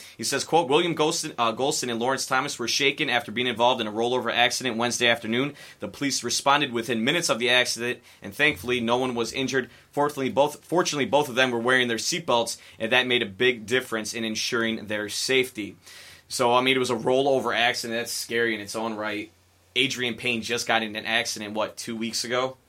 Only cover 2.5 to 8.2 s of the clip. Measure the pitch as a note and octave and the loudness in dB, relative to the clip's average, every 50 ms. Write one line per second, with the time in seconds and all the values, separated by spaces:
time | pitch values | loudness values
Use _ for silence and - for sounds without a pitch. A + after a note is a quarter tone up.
2.5 | - - A#2+ A2 - - C#3+ C#3 C3+ - D3+ B2+ B2 A#2 - A#2+ G#2 A#2+ B2 B2+ | -4 -4 -4 -2 0 2 2 2 2 0 0 0 0 0 0 -2 -4 -2 -2 0
3.5 | A#2 G#2+ A#2+ B2 B2 A#2 A2 G#2+ G#2 A2 A#2 A#2+ B2+ B2+ A2+ A#2 - A#2+ A#2+ B2 | 2 4 4 4 4 2 -2 -4 -2 0 0 2 2 0 0 0 2 2 2 2
4.5 | - - B2+ B2+ A2 A2+ A#2+ B2 A#2 - A#2+ A#2 A#2 A#2 - G#2+ A#2 B2 C#3 C#3+ | 2 -2 -4 -2 -2 0 0 0 0 2 4 2 2 2 0 -2 0 0 0 -2
5.5 | - - - - - - - G2 - - C#3+ C#3 C3 - - B2+ - - - C#3 | -4 -12 -18 -20 -14 -10 -10 -10 -6 -4 -4 -2 -2 -2 -2 -2 -2 0 4 4
6.5 | C#3 D3 D3 B2+ A#2 A#2+ A2+ B2+ A#2 A2+ A2+ C3+ D#3+ F3 E3+ D3+ C3 A2+ A#2+ A#2+ | 4 4 2 0 -2 -4 -2 -2 0 0 0 0 0 0 2 0 0 2 2 4
7.5 | B2 B2+ A#2+ - - A2+ A#2+ B2 A#2+ - - - - - | 4 4 4 2 -2 -4 -4 -4 -4 -6 -10 -20 -20 -16